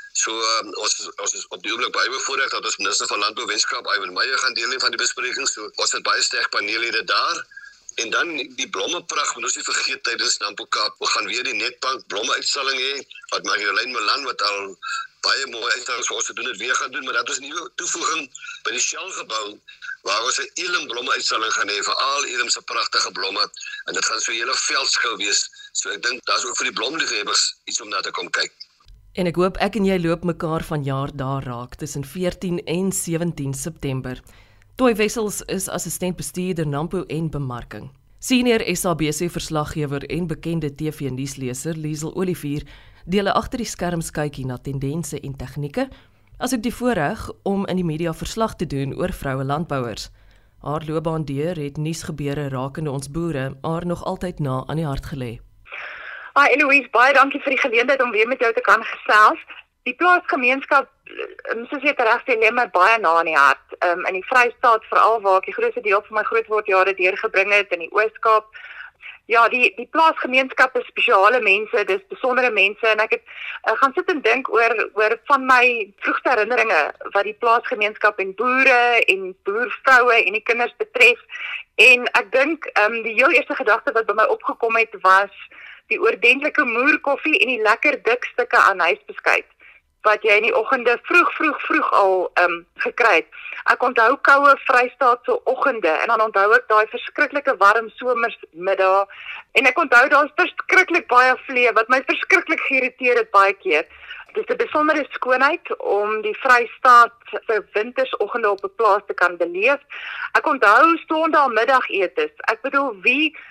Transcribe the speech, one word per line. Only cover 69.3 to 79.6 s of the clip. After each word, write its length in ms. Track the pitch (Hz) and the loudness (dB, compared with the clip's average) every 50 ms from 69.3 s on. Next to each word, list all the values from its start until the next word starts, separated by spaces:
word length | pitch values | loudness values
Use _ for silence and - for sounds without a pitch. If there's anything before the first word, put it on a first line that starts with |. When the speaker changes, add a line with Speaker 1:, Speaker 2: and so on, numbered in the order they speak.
| 226 233 233 208 | 4 4 4 4
Speaker 3:
die, 260 | 202 247 247 - - | 4 2 0 0 0
die 100 | - 247 | -4 -8
plaasgemeenskap 920 | - - 302 320 320 302 - - 254 254 262 269 262 - - 262 262 - | -2 2 4 4 4 4 2 -2 0 0 0 0 2 2 2 2 2 2
is 100 | 247 - | -2 -6
spesiale 540 | - - - - - 233 196 190 208 247 247 | -4 -4 -2 2 4 6 6 6 6 6 4
mense, 440 | 220 202 190 208 220 202 - 208 202 | 4 2 2 2 0 0 0 0 2
dis 220 | 190 190 202 - _ | 0 0 -2 -4 _
besondere 420 | 196 - - 254 247 254 254 247 | -8 -4 -2 0 2 2 2 2
mense 360 | 220 202 190 196 208 - - | 2 2 2 2 0 0 0
en 140 | 220 214 214 | 2 2 2
ek 100 | 220 220 | 2 0
het, 120 | 233 233 - - - - - - - - | -2 -4 -4 -10 -16 -14 -14 -14 -14 -4
eh, 100 | - - 220 | -2 -2 2
gaan 160 | 214 269 269 262 | 4 2 2 2
sit 160 | 359 359 - | 0 -2 -2
en 100 | 359 285 | -2 0
dink 280 | - 220 233 262 254 - | 2 2 2 2 0 0
oor, 420 | - 226 233 226 233 214 - - - | 2 2 4 4 2 0 -2 -2 0
oor 260 | 202 214 214 233 226 _ | 0 0 2 0 -2 _
van 220 | - 285 269 262 | 2 2 2 4
my 460 | 262 262 247 247 247 240 233 202 202 _ _ | 4 6 6 6 4 2 0 -6 -10 _ _
vroegste 280 | - 277 - - - 311 | -4 -4 -4 0 0 2
herinneringe 640 | 262 220 208 214 247 226 220 220 190 156 143 - - _ - - | 2 2 2 2 2 0 2 2 2 2 2 0 -4 _ -10 -2
wat 120 | - 202 202 | -2 0 0
die 140 | 208 208 - | -2 -4 -2
plaasgemeenskap 800 | - 233 233 240 233 - 254 208 214 208 208 - - 208 208 - | 2 2 2 2 2 -2 -2 -2 -2 -2 0 0 0 0 2 0
en 160 | 196 190 190 | -4 -6 -4
boere 720 | - 233 254 254 262 262 269 254 240 240 240 240 226 - | -2 0 0 2 4 4 6 6 6 4 4 4 4 4
en 300 | - 190 190 190 185 190 - _ | 2 2 0 -4 -8 -10 -8 _
boervroue 800 | 196 196 220 | -4 -4 -2